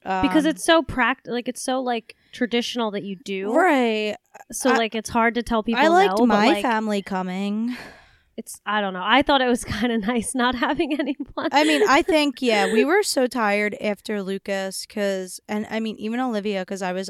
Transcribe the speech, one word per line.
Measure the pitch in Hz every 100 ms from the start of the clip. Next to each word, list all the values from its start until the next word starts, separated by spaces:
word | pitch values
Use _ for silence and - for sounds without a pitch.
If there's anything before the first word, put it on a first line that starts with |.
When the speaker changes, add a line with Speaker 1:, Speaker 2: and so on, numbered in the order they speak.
| 190 190
Speaker 1:
Because | 190 240 302
Speaker 2:
Um, |
Speaker 1:
it's | 214
so | - 330
pract-, | 269 - 233 269 -
like, | 240 247
it's | 240
so, | - 254
like, | 247 233 - - _
traditional | - 233 240 233 247 220
that | 196
you | 202 185
do. | - 190 202
Speaker 2:
Right. | 285 359 277 233 214 214 - _ - -
Speaker 1:
So, | 226 262
Speaker 2:
I, | 262
Speaker 1:
like, | 226 226
it's | -
hard | 233 226 233
to |
tell | 226 226
people | 214 233 311
Speaker 2:
I |
liked | 349 392 392
Speaker 1:
no, | 240
but, |
Speaker 2:
my | 208 233
Speaker 1:
like, | 330
Speaker 2:
family | 247 220 220 202
coming. | - 185 185 185 202 208 233 247 - - _ _ _ -
Speaker 1:
it's, | - - -
I | 214
don't | 202
know. | 185
I | 190 247
thought | 294 277
it | 247
was | 240
<laughs> | -
kinda | 202 240 233
nice | 196 247 - 262
not | 240 247
having | 277 294 320 302
anyone. | 302 285 277 - 311
Speaker 2:
I | 269 311
mean, | 294 220
I | 277
think, | 359 311 285 -
yeah, | 247 214 202
we | 220 269
Speaker 1:
<laughs> |
Speaker 2:
were | 392
so | 392 285 247
tired | 254 214 208 208 240
after | 220 202 - 208
Lucas, | 185 196 - 196 190 - -
'cause, | 220 202 190 185 - -
and, | 214 214
I | 220
mean, | 220 -
even | 214 240
Olivia, | 254 214 208 196 185
'cause | 196
I | 185
was | 180 196